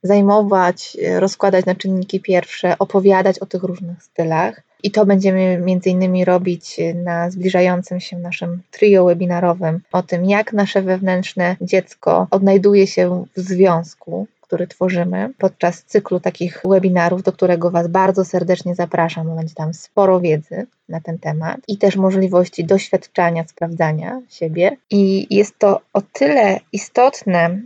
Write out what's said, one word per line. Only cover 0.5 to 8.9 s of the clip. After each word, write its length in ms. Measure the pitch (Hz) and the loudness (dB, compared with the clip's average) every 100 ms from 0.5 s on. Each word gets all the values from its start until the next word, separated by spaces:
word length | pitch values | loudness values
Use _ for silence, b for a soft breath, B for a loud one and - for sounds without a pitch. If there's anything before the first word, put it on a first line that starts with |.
| 190 180 180 - - | 2 2 -2 -10 -8
e, 180 | 165 180 | -4 0
rozkładać 460 | 190 - 202 185 185 | -2 0 0 2 0
na 100 | 185 | -4
czynniki 440 | 190 185 185 190 | -2 -4 -4 -6
pierwsze, 560 | - 180 175 - 180 - | 0 -2 -2 -4 -2 0
opowiadać 600 | 196 202 196 190 190 185 | 0 2 4 4 2 -2
o 60 | 190 | -6
tych 180 | 180 | -8
różnych 400 | 185 180 175 180 | -6 -8 -12 -14
stylach. 580 | _ - 165 160 180 226 _ _ | _ -6 -2 -2 -2 -6 _ _
I 80 | 202 | -4
to 140 | 208 202 | 0 2
będziemy 560 | 196 196 190 185 180 180 | 4 2 2 0 0 0
między 240 | 185 185 | 0 0
innymi 360 | 180 185 185 180 | 0 0 0 2
robić 520 | 180 180 175 - - 165 175 | 2 0 -6 -8 -6 -6 -4
na 340 | 175 170 170 | -6 -4 -4
zbliżającym 720 | 185 185 185 180 180 185 180 | -4 -2 2 2 0 -4 -8
się 180 | - 175 | -8 -10
naszym 440 | 175 180 175 175 - | -10 -8 -8 -8 -12
trio 340 | - 208 | 0 4